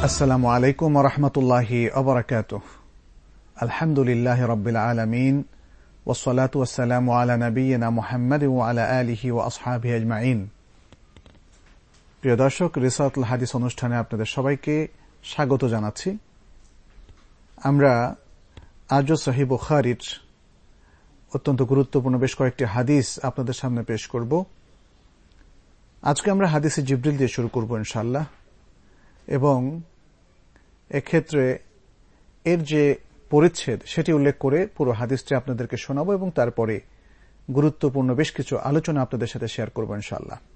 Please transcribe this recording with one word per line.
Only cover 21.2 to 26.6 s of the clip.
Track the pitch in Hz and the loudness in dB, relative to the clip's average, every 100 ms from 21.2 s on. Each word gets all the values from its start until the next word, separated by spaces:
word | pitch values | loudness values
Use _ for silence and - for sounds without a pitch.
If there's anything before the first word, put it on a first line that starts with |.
| _ 139 | _ -6
অত্যন্ত | - 127 123 | -2 0 2
গুরুত্বপূর্ণ | 135 131 139 127 127 | 2 2 0 0 0
বেশ | 127 - | 0 0
কয়েকটি | 131 - 123 | -2 0 -4
হাদিস | 113 123 147 123 - 131 | -2 2 2 2 -4 -6
আপনাদের | 131 123 131 | -4 -6 -4
সামনে | 131 120 113 | -4 -4 -4
পেশ | 110 - | -6 -4
করব। | 120 117 160 185 - _ - _ _ _ _ _ - - - _ _ _ _ 143 | -6 -2 -2 -2 -14 _ -20 _ _ _ _ _ -20 -20 -20 _ _ _ _ -2
আজকে | 147 208 | 0 0
আমরা | 196 190 | 2 2
হাদিসে | 151 | 2